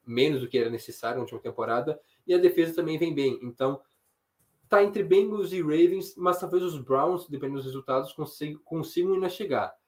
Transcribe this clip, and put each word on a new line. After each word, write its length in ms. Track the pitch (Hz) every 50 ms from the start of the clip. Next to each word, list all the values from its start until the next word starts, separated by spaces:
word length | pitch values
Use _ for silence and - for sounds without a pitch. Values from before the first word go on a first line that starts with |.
| _
menos 360 | 120 117 123 139 156 147 131
do 80 | 120 117
que 100 | - 120
era 100 | 117 117
necessário 500 | 117 113 - - 113 - - 117 120 127
na 40 | 117
última 160 | - 123 110
temporada, 640 | - 117 - - 110 113 117 123 - 156 151 - _ _ _ _ -
e 80 | 185 180
a 40 | 175
defesa 360 | 180 175 175 170 165 165 165
também 240 | 175 165 156 160 147
vem 160 | 170 165 151
bem. 240 | 139 139 131 120 - 123
Então, 380 | 123 117 - 131 135 143 - _ _ _ _ _ _ _ _ _ _ _ _ _ _ _ _ _ -
tá 140 | 208 202 202
entre 220 | 202 - 208 180
Bengals 480 | 160 185 196 214 214 214 208 190 170 185
e 100 | 180 160
Ravens, 540 | 151 151 165 175 180 190 190 175 - -
mas 220 | - 175 180 175 180
talvez 260 | 190 160 175 180 180
os 120 | 175 156 143
Browns, 500 | 123 131 131 135 147 170 180 175 - -
dependendo 300 | 143 135 143 135 143 135
dos 80 | 131
resultados, 460 | 131 131 135 - - 131 131 135 - -
consigam, 480 | - 151 147 - - 151 151 151 - _
consigam 500 | - 160 160 147 - - 175 175 190 190
ainda 140 | 185 185 175
chegar. 440 | 180 - 208 170 131 110 98 - - _ _